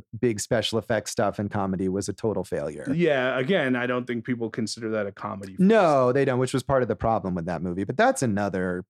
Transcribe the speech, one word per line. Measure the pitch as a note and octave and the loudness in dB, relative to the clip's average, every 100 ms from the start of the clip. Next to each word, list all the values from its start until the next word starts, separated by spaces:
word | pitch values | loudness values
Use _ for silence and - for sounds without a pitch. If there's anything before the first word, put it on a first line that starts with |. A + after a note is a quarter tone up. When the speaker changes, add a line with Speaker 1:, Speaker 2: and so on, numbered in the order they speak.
| - A2+ | -12 -2
Speaker 1:
big | B2 A2 | 0 0
special | - A#2+ - A2+ | 0 0 0 -2
effects | - A2 - | 0 -2 -2
stuff | - G2+ G#2 | -2 -2 0
and | G#2 | -4
comedy, | G#2 G2 F#2 F#2+ | -2 -2 0 -2
was | F#2+ G2+ | -2 -4
a | |
total | - A2+ F#2+ | -4 -4 -2
failure. | F2 D#2+ D2+ D2 C#2+ | -4 -4 -6 -6 -4
Speaker 2:
Yeah, | D#3 E3 C#3 B2+ B2+ | 0 2 2 2 0
again, | C3 F#3+ C3+ B2 | 0 2 2 0
I | B2 | 0
don't | B2 A#2+ | -2 -2
think | A#2 | -6
people | A2+ A#2+ A2+ | -4 -4 -4
consider | - G#2+ - A2+ | -4 -6 -6 -4
that | A2 G2+ | -2 -4
a | |
comedy. | - G#2 G2 G2 F#2+ | -6 -10 -8 -10 2
Speaker 1:
No, | F#3+ A3 F3 C#3 B2 | 6 6 6 6 4
they | C3+ | 4
don't, | C3 B2 | 2 2
which | B2+ | 0
was | C3 | 0
part | - C3+ | 2 2
of | A#2 | 2
the | G#2 | 0
problem | A2+ A2 F#2+ F2+ | 0 0 0 -4
with | E2+ | -2
that | E2 | -4
movie. | F2+ F2 | -4 -4
But | G2+ C3 | -4 2
that's | B3 C4 | 2 2
another | B2 G2 G2+ F#2 F#2 F2+ - | 0 0 0 0 -2 -4 -8